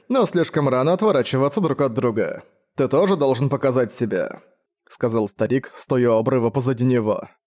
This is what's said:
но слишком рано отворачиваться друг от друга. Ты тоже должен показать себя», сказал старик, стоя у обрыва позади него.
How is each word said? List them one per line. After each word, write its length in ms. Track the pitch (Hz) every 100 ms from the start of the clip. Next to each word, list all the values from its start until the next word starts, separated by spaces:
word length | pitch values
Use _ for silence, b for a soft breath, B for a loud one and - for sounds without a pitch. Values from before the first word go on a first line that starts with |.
| _
но 160 | 254 208
слишком 420 | 175 160 156 139
рано 240 | 127 143
отворачиваться 680 | 185 214 143 117 131 139 220
друг 200 | 165 135
от 140 | 135
друга. 500 | 113 120 110 85 - - _ _ -
Ты 100 | 131
тоже 300 | 143 190 190
должен 320 | 139 123 139
показать 440 | 135 139 127 117
себя», 480 | - 113 92 78 - _ _ _ _ _
сказал 380 | - 120 113 107
старик, 460 | - 110 131 -
стоя 360 | - - 131 120
у 80 | 110
обрыва 320 | 117 127 117
позади 340 | 135 127 117
него. 440 | 127 123 107 95 - _